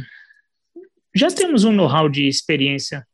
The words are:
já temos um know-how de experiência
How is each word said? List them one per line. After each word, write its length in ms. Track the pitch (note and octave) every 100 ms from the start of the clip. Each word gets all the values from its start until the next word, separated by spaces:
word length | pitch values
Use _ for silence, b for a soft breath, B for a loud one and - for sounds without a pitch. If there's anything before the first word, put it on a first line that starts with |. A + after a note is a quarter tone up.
| B2+ B B B B _ _ E4+ - _ _
já 140 | F#3+ D#4
temos 360 | F#4 F4+ C4
um 80 | A3
know-how 360 | G#3 D#3 D3 D#3
de 200 | C#3+ C#3
experiência 800 | C3+ - C3 C3+ C#3 - C#3+ -